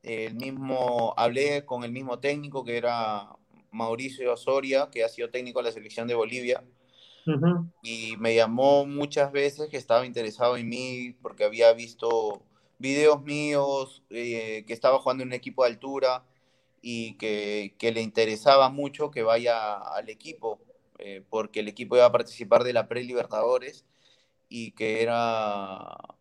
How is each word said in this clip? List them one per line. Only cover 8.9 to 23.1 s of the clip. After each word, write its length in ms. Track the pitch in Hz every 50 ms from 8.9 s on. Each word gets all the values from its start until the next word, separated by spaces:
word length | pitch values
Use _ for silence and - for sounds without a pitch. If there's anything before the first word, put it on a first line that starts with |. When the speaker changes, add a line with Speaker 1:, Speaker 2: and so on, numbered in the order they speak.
| 143 143 147 143 - 151 143 139
Speaker 1:
veces 380 | 139 143 143 143 139 143 151 151
que 80 | 147
estaba 280 | 131 - - 113 120 127
interesado 520 | 127 120 120 113 107 104 - 123 120 123
en 100 | 123 117 113
mí 460 | 117 127 127 131 127 123 123 123 123 _
porque 240 | - 113 - - -
había 260 | 104 113 113 117 117 117
visto 720 | 117 120 113 - _ - 117 117 113 110 107 101 98 _ _ _ _ _ _ _
videos 460 | _ 123 135 139 143 151 151 151 143 135
míos, 800 | 147 147 147 147 147 147 143 139 139 139 135 131 131 - - _ _
eh, 540 | 101 117 120 120 117 117 113 110 110 110 107
que 60 | - 117
estaba 260 | 113 - 127 135 135
jugando 240 | - 135 127 131 131
en 60 | 127
un 40 | 127
equipo 300 | 123 - 131 110 - 127
de 60 | 120
altura 540 | 117 107 - 139 139 139 131 127 127 127 _ _ _ _ _ _ _ _ _ _ _ _ -
y 300 | 120 120 117 117 113 110 _
que, 560 | 113 110 104 104 104 104 104 104 101 98 _
que 140 | _ - 117
le 100 | 113 113
interesaba 680 | 113 110 - 113 113 110 110 107 - 147 139 139 135 131
mucho 420 | 135 143 143 139 139 - 151 147
que 100 | - 127
vaya 540 | 113 110 113 117 120 120 117 113 107 107 104
al 340 | 98 - - 78 101 110 110
equipo, 500 | 110 107 - 156 160 156 120 113 107 _ _ _ - _ _ _ _
eh, 260 | - - 101 98 95 98 _
porque 300 | - 110 107 104 - 110
el 80 | 107
equipo 280 | 104 104 - 123 101 123
iba 100 | 123 123
a 60 | 120
participar 520 | 117 117 117 - - - 120 98 - 117 123
de 100 | 123 120
la 140 | 113 104
Pre-Libertadores 1000 | - 117 123 127 123